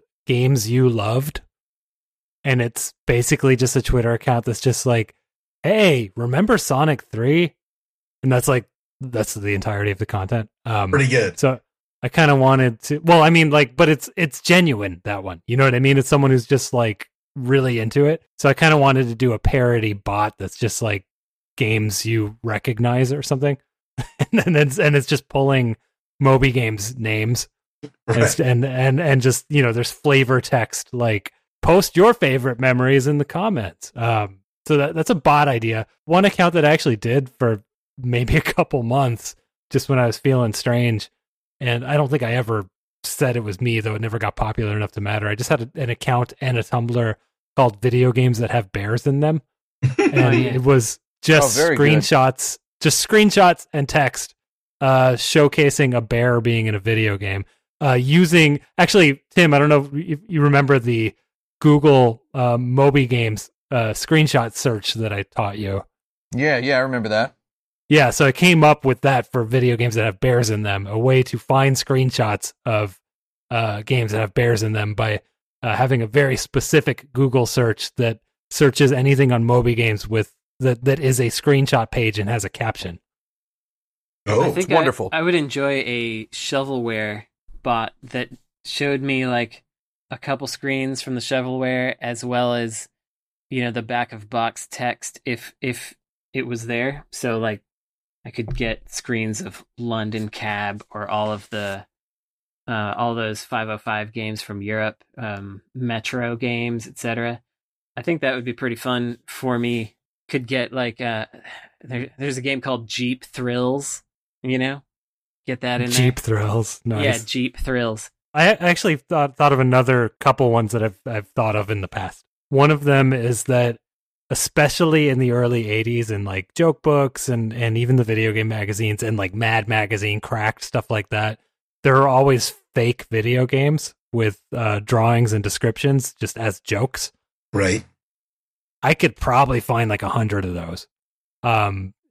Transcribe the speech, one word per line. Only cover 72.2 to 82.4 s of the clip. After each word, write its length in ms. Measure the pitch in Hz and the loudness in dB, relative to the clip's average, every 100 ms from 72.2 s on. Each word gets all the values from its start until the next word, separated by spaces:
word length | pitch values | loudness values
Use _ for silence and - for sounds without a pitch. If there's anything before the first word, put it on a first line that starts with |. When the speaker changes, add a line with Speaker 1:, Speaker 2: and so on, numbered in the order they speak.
| 110 101 - - - | -2 -2 -6 -10 -4
Speaker 1:
of, 340 | 110 107 - _ _ _ _ - | -2 -2 -8 _ _ _ _ -8
uh, 300 | 120 113 101 | -4 -4 -4
games 320 | 107 127 113 | -2 -2 0
that 60 | 107 | -2
have 140 | 107 | -2
bears 300 | - 120 113 | 0 0 2
in 80 | 110 | 0
them 220 | 107 104 | -2 -4
by, 260 | 104 113 107 - _ _ _ | -4 -4 -4 -8 _ _ _
uh, 140 | 123 104 | -4 0
having 260 | 127 127 | 0 0
a 60 | 110 | 0
very 300 | 127 143 127 | 0 0 0
specific 760 | - 135 - 156 143 123 - | -4 -4 0 0 0 -4 -6
Google 320 | 123 135 127 117 | 0 2 2 0
search 480 | - 120 107 - - | 0 0 -2 -6 -4
that 240 | 117 110 _ _ - | -2 -4 _ _ -10
searches 420 | - 143 - 139 | 2 2 4 2
anything 380 | 135 135 131 135 | 4 2 4 4
on 100 | 123 | 2
Moby 320 | 117 123 117 117 | 2 2 2 0
Games 320 | 117 107 107 | 0 -2 -2
with, 260 | 110 104 _ _ - | -2 -2 _ _ -4
that, 260 | 127 120 127 | -2 0 0
that 140 | 135 | 0
is 180 | 131 127 | 2 0
a 60 | 120 | 0
screenshot 640 | - - 139 135 131 113 | -2 2 2 2 0 -2
page 260 | - 113 104 | -2 -2 -2
and 120 | 101 | -4
has 160 | 117 | -4